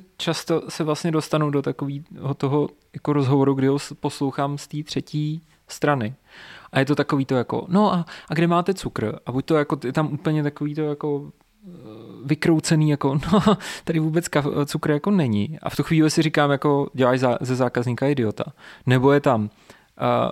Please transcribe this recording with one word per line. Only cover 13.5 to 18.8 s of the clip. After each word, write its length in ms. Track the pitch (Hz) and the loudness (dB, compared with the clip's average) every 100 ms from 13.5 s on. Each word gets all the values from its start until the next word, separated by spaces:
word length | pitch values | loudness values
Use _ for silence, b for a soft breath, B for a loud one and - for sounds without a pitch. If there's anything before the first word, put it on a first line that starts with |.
| 196 B B | 2 B B
tady 160 | - 165 | -4 -2
vůbec 260 | 156 160 - | 0 0 0
kaf-, 400 | 151 143 - 143 | -2 0 -2 -2
cukr 260 | 156 156 | -2 0
jako 200 | 147 196 | 0 2
není.“ 480 | 202 135 104 104 156 | 2 2 0 -2 -4
A 80 | - | -6
v 60 | - | -4
tu 80 | |
chvíli 260 | 139 160 156 | 0 4 4
si 120 | 175 | 4
říkám, 300 | 160 156 143 | 2 2 2
jako, 380 | 139 147 143 143 | 2 2 0 0
„Děláš 260 | 123 127 127 | 2 2 4
za-, 180 | 131 233 | 2 0
ze 140 | 127 127 | -2 0
zákazníka 520 | 123 123 123 120 139 | 0 0 -2 -2 0
idiota.“ 360 | 139 110 - - - B B | 0 0 -2 -8 -10 B B